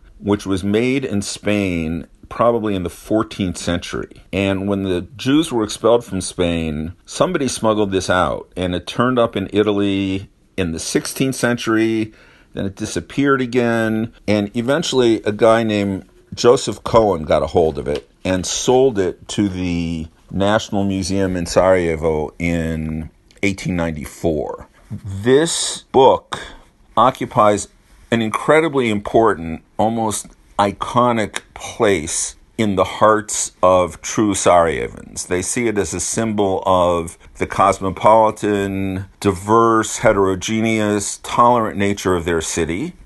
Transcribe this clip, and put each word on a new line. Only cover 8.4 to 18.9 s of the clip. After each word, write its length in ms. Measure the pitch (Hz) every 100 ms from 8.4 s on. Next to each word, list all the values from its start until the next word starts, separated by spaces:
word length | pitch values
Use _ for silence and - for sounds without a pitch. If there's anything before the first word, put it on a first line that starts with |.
| - -
and 200 | 90 90
it 100 | -
turned 320 | - 127 123
up 180 | 117 107
in 140 | 95
Italy 800 | 101 107 101 101 98 98 95 98 _ _ -
in 180 | 87
the 60 | 80
sixteenth 540 | - 151 156 - 135
century, 800 | 131 120 120 - 110 113 113 107 - - _ _
then 140 | - 98
it 80 | 98
disappeared 640 | 107 87 82 - 139 135
again, 720 | 127 123 120 117 113 110 113 - -
and 280 | 104 101 120
eventually 680 | 117 147 175 131 120 107
a 80 | 110
guy 320 | 104 113 113
named 440 | 113 104 101 95 - _ - -
Joseph 480 | 120 131 - 104
Cohen 400 | - 117 110 85
got 180 | 76 80
a 60 | 71
hold 320 | 95 80 71
of 80 | 65
it 200 | 71 - _
and 220 | 92 92 85
sold 540 | - - 127 135